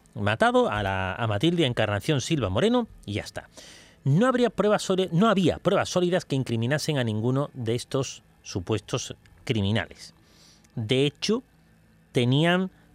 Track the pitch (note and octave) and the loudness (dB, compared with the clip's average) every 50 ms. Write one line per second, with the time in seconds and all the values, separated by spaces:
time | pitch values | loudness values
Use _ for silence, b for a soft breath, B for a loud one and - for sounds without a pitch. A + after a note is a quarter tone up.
0 | b b _ A#2+ G#2 G2 G#2+ A2+ A3 A#3 A#3+ B3+ B3 G3+ A2 G#2 G#2 F#2+ F#2+ F#2+ | b b _ -6 -2 -2 0 2 2 2 4 2 2 2 0 -2 -2 -2 -2 -2
1 | F#2+ F#2 F#2 - A#2 A2+ G#2 G2+ G#2 E3 F3 F3 E3 C3 A#2+ - A2 G2+ G#2 G2+ | -2 -4 -4 -4 -2 -2 -2 0 0 0 2 2 0 0 2 0 0 0 0 -2
2 | - - D#3 C3+ - - E3+ D3+ A#2 F#2+ F#2 G#2+ D#3+ A3 A#3+ B3+ A#3 A3 - - | -2 -2 -2 -2 0 -2 -2 -2 0 0 0 0 0 2 2 0 -2 -4 -10 -16
3 | - - G2+ G2+ - - - - - - B B B B B B B B B B | -12 -8 -6 -6 -8 -8 -12 -14 -14 -14 B B B B B B B B B B
4 | _ C#3 C3+ F3 A#3 C4 B3+ B3 B3 A3+ - - F#3+ G#3 G#3+ F#3+ - - F#3+ F3+ | _ 0 2 4 4 2 2 2 0 0 0 0 2 2 2 2 0 0 0 0
5 | F#3+ F3 D3+ E3 G#3 A3+ G3+ F#3 F#3+ C#3 F#2+ - - F#3 G3 F3 A2+ - - F3+ | 0 0 2 2 4 4 4 4 4 2 2 2 0 2 2 2 0 0 0 0
6 | F3+ F3+ E3+ F3 - - - C3+ B2+ - A#2+ A2+ A2+ A#2+ C#3+ D3+ - - D#3 C#3 | 0 2 0 0 -2 -2 -2 -2 -2 -2 -2 -2 0 0 -2 -2 -2 -2 -2 0
7 | B2 A#2 G#2+ G#2+ A2 B2 B2+ C3+ C#3+ - - C3 A#2+ G#2+ A#2 A#2+ - - - C3 | 0 0 -2 0 0 0 0 0 -2 -4 -6 -8 -4 -2 -2 -4 -4 -4 -4 -2
8 | C3+ - - - - _ _ _ _ - - G2+ F2 - A2 G#2 - - - B2+ | -2 -2 -8 -14 -20 _ _ _ _ -8 -8 -8 -4 -2 -4 -4 -4 -4 -6 -6
9 | - - - - _ - - - - - B2+ A2 G2 G2 G#2+ A2+ E2+ - - - | -6 -6 -12 -16 _ -20 -20 -20 -6 -4 -2 0 0 2 2 0 0 -2 -6 -18
10 | - - - b b b b b b b b b b b b - A2+ G#2+ B2+ C3 | -20 -20 -20 b b b b b b b b b b b b -8 -2 0 2 2
11 | C#3 D3 - - - - G#3 B3 - _ _ _ _ _ _ _ _ _ _ _ | 2 0 0 -4 -4 -2 -2 -4 -4 _ _ _ _ _ _ _ _ _ _ _
12 | _ _ _ - A#2+ A#2+ B2+ C#3+ D#3 E3+ F3 F3+ F#3+ F#3 b b b b b | _ _ _ 0 2 2 2 2 4 2 2 2 0 -4 b b b b b